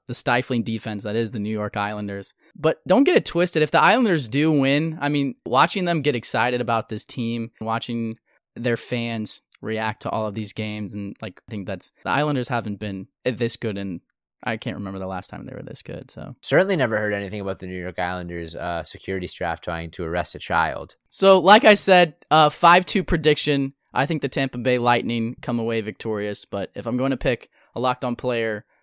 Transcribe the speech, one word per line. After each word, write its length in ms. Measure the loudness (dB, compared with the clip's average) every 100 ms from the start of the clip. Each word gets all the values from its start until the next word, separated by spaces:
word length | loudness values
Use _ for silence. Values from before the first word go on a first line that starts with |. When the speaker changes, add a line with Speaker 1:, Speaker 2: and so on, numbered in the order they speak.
| -8
Speaker 1:
the 80 |
stifling 480 | -6 0 0 0 -2
defense 400 | -2 -6 -6 -8
that 140 | -4 -2
is 160 | -2
the 80 | -4
New 100 | -4
York 260 | -4 -4 -4
Islanders. 580 | -4 -4 -8 -8 -12 -18 _
But 260 | -2 -2 0 2
don't 180 | 4
get 120 | 6 4
it 80 |
twisted. 380 | 2 0 2 2
If 100 | 2
the 100 | 4
Islanders 460 | 6 6 4 2 2
do 240 | 2 4
win, 460 | 4 4 4 0 -2
I 80 | -2
mean, 260 | 0 -2 -4
watching 420 | 0 4 4 2 0
them 160 | 2
get 120 | 2
excited 460 | 0 -2 0 0 0
about 280 | 0 0 -2
this 160 | -8
team, 460 | -8 -6 -4 -4 -6 -8
watching 580 | -4 -4 -4 -4 -4 -8 _ _ _
their 220 | -4 -2 -2
fans 680 | -2 -4 -4 -4 -6 -10 _ _
react 420 | -6 -4 -4 -4
to 80 | -4
all 160 | -4 -4
of 80 |
these 180 | -4 -8
games, 420 | -6 -6 -6 -8
and, 220 | -8 -10 -10
like, 220 | -14 -16 -12
I 20 |
think 160 | -10 -8
that's, 240 | -8 -12 _
the 60 | -4
Islanders 380 | 0 0 -2 -2
haven't 300 | -4 -4 -6
been 300 | -6 -8 -12 _
this 320 | -4 -2 -2 -2
good 200 | -4 -4
in, 260 | -6 -8 -12 _ _ _
I 140 | -6 -6
can't 180 | -6 -8
remember 220 | -8 -8
the 80 | -8
last 240 | -8 -10
time 160 | -14 -12
they 80 | -14
were 60 |
this 200 | -14 -14
good, 280 | -12 -12 -12
so. 260 | -14 -14 -14
Speaker 2:
Certainly 340 | 0 2 2 2
never 220 | 0 0
heard 160 | 0
anything 260 | -2 -4 -6
about 180 | -6 -6
the 80 | -8
New 140 | -8
York 180 | -8 -4
Islanders, 560 | -4 -4 -6 -8 -8
uh, 300 | -8 -6 -6
security 420 | -8 -10 -6 -6 -6
staff 360 | -6 -4 -4
trying 280 | -6 -6 -8
to 120 | -8
arrest 300 | -4 -4 -4
a 40 | -10
child. 580 | -2 0 0 -4 -12 -18 _
Speaker 1:
So, 320 | 4 6 8
like 240 | 8 8
I 100 | 8
said, 400 | 6 6 6 6 0 _
uh, 200 | 6 6
five 340 | 6 8 8
two 180 | 6 -2
prediction. 720 | 0 2 2 2 2 0 -2 -6 _ -2
I 100 | 0
think 160 | -2
the 60 | -2
Tampa 300 | -2 -4 -2
Bay 200 | 0 2
Lightning 580 | 4 2 2 -2 -4 -6
come 180 | -4 -2
away 220 | 0 -2
victorious, 640 | -4 -8 -6 -4 -4 -6
but 260 | -6 -6 -6
if 120 | -6 -4
I'm 100 | -2
going 160 | 0
to 40 | 0
pick 320 | -2 -2 -6 _ _
a 60 | -4
locked 240 | -2 -2
on 120 | -4 -4
player 500 | -2 -2 -2 -4 -10 _